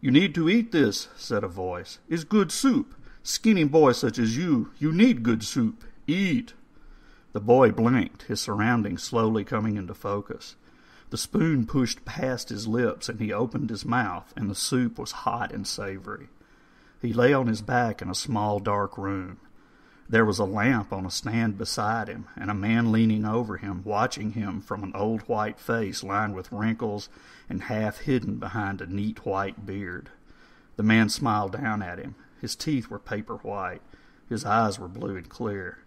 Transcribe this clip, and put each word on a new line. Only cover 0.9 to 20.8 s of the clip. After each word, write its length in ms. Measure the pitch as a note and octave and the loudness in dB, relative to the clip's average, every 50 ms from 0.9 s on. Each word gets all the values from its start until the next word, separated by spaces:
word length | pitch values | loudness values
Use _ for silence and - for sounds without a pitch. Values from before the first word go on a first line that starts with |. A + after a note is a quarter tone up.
| G2 - - - - | 4 -2 -6 -10 -14
said 280 | - - - A#2+ G#2 G2+ | -16 -8 -4 -2 -2 -2
a 40 | |
voice. 520 | G2 F2 G2 F#2 F2+ F2+ F2 F2+ - - - _ - | -2 -6 -6 -6 -6 -6 -6 -10 -12 -16 -20 _ -6
It's 140 | D3+ E3+ D#3+ | -4 -4 -4
good 280 | - - G#3+ G3 E3 | 2 2 2 2 2
soup. 420 | - - - C4+ B3 - - - - - - - - - - | 0 0 2 4 4 4 0 -2 -8 -20 -20 -20 -20 -16 -8
Skinny 400 | - - - - A3 A3 F#3+ D#3+ | -6 -6 0 4 4 6 6 6
boy 300 | D3 C#3 D#3+ D#3 C3+ A#2+ | 6 6 8 8 8 6
such 260 | - - C3 A2+ - | 6 2 -2 0 2
as 180 | A#2+ A2 A2+ | 0 0 0
you, 340 | B2 E3+ F3+ D#3 B2 A2 - - | 0 2 2 2 2 2 0 -4
you 140 | - C#3+ D#3 | -2 -2 0
need 320 | D#3+ E3+ G#3+ C4 A#3+ - A2+ | 4 6 6 6 6 4 2
good 200 | A#2+ A#2 A2 - | 0 0 0 0
soup. 400 | - - C#3+ A#2+ A2 - - - - - - - | -4 -2 0 0 0 0 -4 -14 -18 -18 -18 -4
Eat. 480 | - D3 F3+ G3 F#3+ D#3+ B2 - - - - - _ _ - - - - - - - - - _ _ - | -2 0 2 2 2 2 0 -2 -4 -12 -20 -20 _ _ -20 -20 -20 -20 -20 -20 -20 -20 -20 _ _ -8
The 60 | - | -6
boy 320 | G#2 G#2 A#2+ C3 C3 A#2 | 4 6 8 10 10 8
blinked, 520 | G#2 - A2+ A2+ B2+ C3 G2 - - - - | 6 6 2 4 4 4 2 0 -4 -14 -10
his 160 | - - G#2 | -8 -6 -6
surroundings 640 | - - G#2+ G#2 G#2+ A2+ B2 A#2 G#2+ G#2 F#2 F2+ - | -4 -4 0 0 2 4 4 2 2 0 -4 -6 -8
slowly 400 | - - A#2 A2+ A2+ A2+ A2 G#2 | -2 0 2 2 2 2 0 -2
coming 340 | - - A#2 G#2+ A2 G#2 | -2 -2 -2 0 0 -2
into 160 | G#2 F#2+ F2+ - | -2 -4 -8 -10
focus. 600 | - - G#2 G2+ G2+ G2+ - - - - - - _ _ - - _ _ - - - - - | -10 -6 -4 -4 -4 -4 -8 -12 -14 -14 -18 -20 _ _ -20 -20 _ _ -20 -20 -20 -18 -10
The 80 | - | -8
spoon 480 | A#2 - - - - D#3+ E3 D#3+ C#3 A#2 | -8 -8 -2 0 2 2 4 2 2 0
pushed 400 | A2 - C#3+ B2+ A2+ - - - | 0 0 0 0 0 -2 -6 -10
past 440 | - - - C3 C3 B2+ - - - | -14 -8 -6 -4 -4 -4 -4 -6 -8
his 180 | - G#2+ G#2 | -10 -8 -4
lips, 420 | A2 G#2+ A#2+ B2 A2+ F#2 - - - | -2 0 0 0 0 0 -2 -8 -10
and 100 | - A2 | -6 -4
he 140 | A2 G#2+ G2+ | -4 -4 -2
opened 360 | G#2 A#2 C3 - - C#3+ A2+ | -2 -2 -2 -2 -4 -4 -4
his 160 | A#2 G2+ - | -4 -6 -4
mouth, 480 | C#3+ D3 B2 A#2+ G2+ F2+ F2 - - - | -2 0 0 0 -2 -4 -8 -10 -12 -10
and 140 | - A#2+ G2+ | -6 -6 -6
the 60 | G2+ | -4
soup 440 | - - - - B2+ B2+ A#2 A2+ - | -4 -4 -2 0 0 0 0 -2 -6
was 120 | B2+ - | -10 -10
hot 400 | - - - - - A#2+ A#2 - | -10 -6 -4 -4 -2 -2 -4 -6
and 160 | B2 B2+ G2+ | -6 -8 -8
savory. 640 | - - - G#2+ G2 F#2+ F#2+ F#2+ - G#2+ - C#3 - - _ _ _ _ _ _ _ _ _ _ _ _ _ | -8 -8 -6 -6 -8 -8 -10 -12 -12 -14 -14 -14 -20 -20 _ _ _ _ _ _ _ _ _ _ _ _ _
He 120 | - A#2+ A2 | -4 -2 0
lay 200 | A2+ B2 B2+ C#3+ | 4 4 6 6
on 140 | C3+ C3 | 6 4
his 140 | A#2 A2 G#2+ | 2 0 -2
back 400 | G#2+ G2+ C3 B2 A#2+ A#2 G#2+ - | -2 0 2 2 2 2 -2 -4
in 80 | - - | -6 -6
a 60 | F2+ | -6
small, 440 | - - - A2+ G#2 G#2 G#2 G#2 G#2 | -6 -4 -2 -2 0 0 0 0 0
dark 380 | G2 A2 G#2 G2+ G2+ G2 - | 0 0 0 0 0 -2 -4
room. 420 | - G2+ G2 G2 F#2+ F#2 - F2+ - - - - - _ _ _ _ _ - _ - - | -6 -6 -6 -4 -6 -6 -10 -12 -16 -20 -20 -20 -20 _ _ _ _ _ -20 _ -20 -14
There 180 | - A2+ A2+ A2+ | 0 2 4 4
was 120 | G#2+ G2+ | 4 2
a 80 | F2+ A2 | 0 0
lamp 480 | F#2+ G2 G#2+ G#2 A#2+ C3+ A#2 | -2 0 0 2 2 2 2